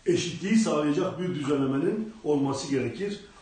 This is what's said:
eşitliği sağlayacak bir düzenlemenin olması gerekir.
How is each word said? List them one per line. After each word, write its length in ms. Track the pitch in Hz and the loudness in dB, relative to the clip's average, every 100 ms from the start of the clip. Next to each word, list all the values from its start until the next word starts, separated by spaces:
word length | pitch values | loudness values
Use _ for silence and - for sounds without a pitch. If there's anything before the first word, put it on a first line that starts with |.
| - | 0
eşitliği 500 | 175 175 160 190 226 | 0 0 -4 2 4
sağlayacak 640 | 175 151 151 147 180 156 | 4 2 2 2 0 -2
bir 140 | 180 | -4
düzenlemenin 800 | 147 135 139 135 135 175 220 220 - | -2 0 0 2 2 0 0 -4 -6
olması 460 | 151 147 135 131 - | 0 2 2 -2 -2
gerekir. 500 | 135 120 143 202 202 - - | -2 -2 -4 -6 -6 -12 -20